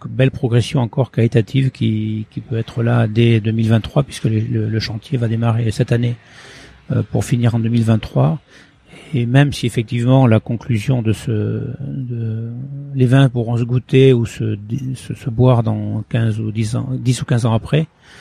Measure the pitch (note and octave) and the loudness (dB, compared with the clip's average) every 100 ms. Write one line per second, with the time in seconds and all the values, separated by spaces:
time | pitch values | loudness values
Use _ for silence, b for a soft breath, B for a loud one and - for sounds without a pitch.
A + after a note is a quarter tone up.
0 | - A2+ C3 - B2 A#2+ A2 C#3+ A#2 - | -4 0 0 0 0 0 0 0 -2 -2
1 | B2+ - A2+ - G#2+ C3 C3 - A2+ A2 | -2 0 2 2 0 0 0 0 -2 -2
2 | G#2+ A2 A2 - A2 A#2 A2+ - A#2 A#2+ | -4 -6 -8 -12 -6 -6 -6 -2 0 2
3 | A2+ G#2+ A#2 A2+ G#2+ A2 A2+ A2+ - - | 2 2 4 4 2 0 2 2 0 -2
4 | C3+ - A#2+ A2 A2+ A#2 G#2+ A2 G#2+ A2 | -2 -2 -2 0 0 -2 -2 -2 -4 -8
5 | - C3 A#2 A2+ A#2 A2+ A#2 - B2 A#2+ | -6 -2 -2 0 0 0 0 -2 0 0
6 | A#2+ A#2 B B B B B B - A2 | 0 -4 B B B B B B -4 -2
7 | G#2+ - G#2 A#2+ A#2+ A#2 A2+ A#2+ A2 A2 | -2 -4 -2 0 0 0 0 2 2 2
8 | - - C#3 D#3+ b b b b _ - | 0 0 0 0 b b b b _ -20
9 | - C3 A#2+ C3 C#3+ - B2 - A2 A#2+ | -6 -2 2 4 2 0 -4 -4 -4 -2
10 | A#2+ C3 C3 G#2+ - A#2 - A#2 G#2+ B2+ | 2 4 6 4 2 -6 -2 -2 0 0
11 | A2 G#2 - G#2+ G#2 A2 A2+ A#2+ C3+ C#3 | 0 -2 -2 -2 -2 -4 -6 -8 -8 -8
12 | B2+ A#2 A2+ A2 A2+ A#2+ C3+ C#3 C#3+ C#3 | -8 -6 -6 -6 -8 -10 -12 -12 -8 0
13 | B2+ C3 C#3 A#2+ A2+ A#2 A#2+ B2+ - C3 | 4 6 4 2 -2 -2 0 -2 2 6
14 | C3+ B2 A2+ - A2+ G#2 G#2 B2 C3 C3 | 6 6 2 -2 -4 -4 -6 -8 -6 -8
15 | - A2 - A2+ B2+ A#2+ A2 G#2+ G#2 G#2+ | -10 -10 -4 2 4 4 2 -2 -4 -6
16 | G#2+ A#2+ A2+ G#2+ A2 G#2 A2 A#2 C3 C3 | -4 -2 0 -2 -4 -4 -2 -4 -4 -4
17 | A#2+ B2 - B2 A#2 A2+ - D3 D#3+ B | -2 -2 0 0 2 0 0 -2 -2 B
18 | B B | B B